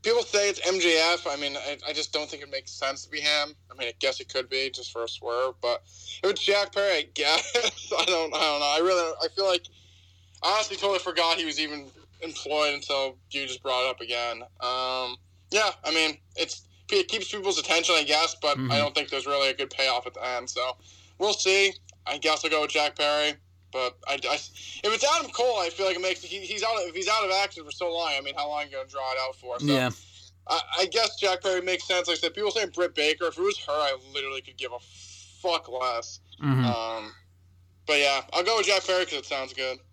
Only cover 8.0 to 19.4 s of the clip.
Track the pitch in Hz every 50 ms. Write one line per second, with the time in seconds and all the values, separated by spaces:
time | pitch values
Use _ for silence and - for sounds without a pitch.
8 | 165 185 185 165 160 156 143 156 160 156 147 147 147 143 147 160 170 185 185 175
9 | 170 160 160 - 160 165 - 196 196 190 180 180 - - - - - - - -
10 | _ - _ _ _ _ _ - - 170 202 214 214 208 196 185 202 202 196 180
11 | 175 180 165 165 170 165 165 180 165 156 143 151 156 147 151 147 139 131 - -
12 | - _ - - 165 160 156 - - 139 151 151 151 147 143 139 - - 143 135
13 | 135 135 131 - _ _ - 139 139 127 127 127 - 135 127 127 127 131 123 -
14 | 120 117 120 120 120 120 117 113 123 - _ _ 123 123 127 127 127 127 127 127
15 | 127 123 123 - _ _ _ _ _ _ 180 208 214 196 - - - 151 160 165
16 | 160 156 147 - _ _ - 175 165 - - - - _ - _ _ - 208 196
17 | 180 - 214 220 185 - - 208 190 196 180 156 147 - 156 170 165 170 175 160
18 | 147 139 151 151 165 160 - - - 147 143 131 135 123 - 143 147 143 - 151
19 | 143 - 139 135 131 143 143 139